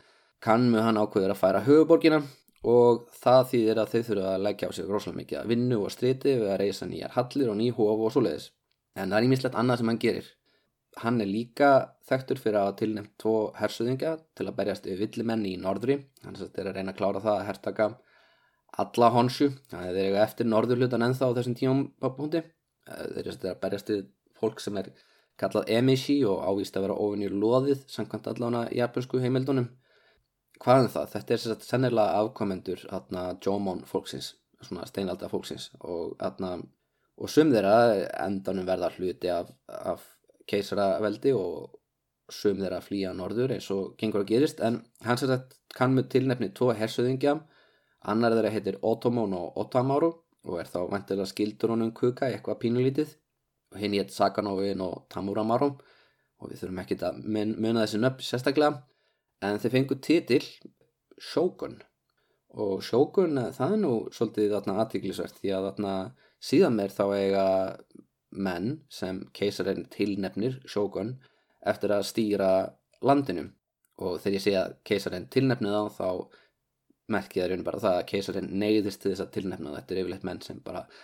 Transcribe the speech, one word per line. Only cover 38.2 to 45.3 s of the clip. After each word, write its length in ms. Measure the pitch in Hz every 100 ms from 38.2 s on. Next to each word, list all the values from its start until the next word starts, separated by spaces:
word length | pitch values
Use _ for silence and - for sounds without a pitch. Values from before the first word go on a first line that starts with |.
| 92
endanum 420 | 98 95 95 92
verða 220 | 92 87 -
hluti 320 | 90 - 90
af, 220 | 85 87 - -
af 360 | - - 82 - _ _ _ -
keisaraveldi 840 | 101 98 98 98 92 107 104 139 120
og 420 | 87 80 - - _ _ _ _ -
sum 300 | - 104 98
þeirra 220 | 95 92
flýja 300 | - 101 95 90
norður 400 | 92 104 131 101
eins 140 | -
og 220 | 98 90 -
gengur 260 | 110 101 101
og 20 |
gerist, 320 | 113 151 -
en 220 | 113 117 - _ 113
hann, 140 | 123
sem 120 | 135